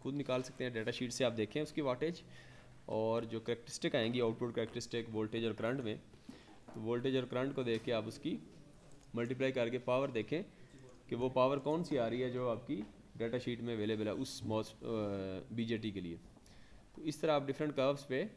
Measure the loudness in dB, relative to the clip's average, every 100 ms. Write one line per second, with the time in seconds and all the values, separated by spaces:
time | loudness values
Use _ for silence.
0 | -4 -2 0 0 0 -4 -2 -2 -2 -2
1 | -2 2 2 4 0 0 -2 0 0 0
2 | -2 -4 -12 -18 -18 -20 -20 -14 -4 0
3 | 2 2 0 -4 -2 -2 -4 -2 0 2
4 | 2 4 2 2 -2 0 -2 -4 -4 -4
5 | -2 -2 0 0 0 0 0 0 -2 -4
6 | -8 -20 -18 -18 -18 -20 -14 -6 0 0
7 | 2 2 2 0 0 0 0 0 2 0
8 | 0 -4 -4 -4 -8 -20 -20 -20 -20 -20
9 | -6 -2 -2 2 2 4 2 2 4 4
10 | 6 2 2 0 0 -10 -20 -18 -18 -14
11 | -4 0 2 6 6 6 2 2 2 2
12 | 2 2 0 0 0 0 -2 -4 -4 -12
13 | -14 -4 -2 0 -2 -2 -2 0 2 2
14 | 2 0 -2 -4 0 0 0 -6 -4 0
15 | 0 0 -2 -6 -6 -2 0 0 -2 -4
16 | -6 -8 -12 -20 -20 -20 -18 -18 -18 -8
17 | -6 0 4 4 2 -2 0 2 2 2
18 | -2 -2 -2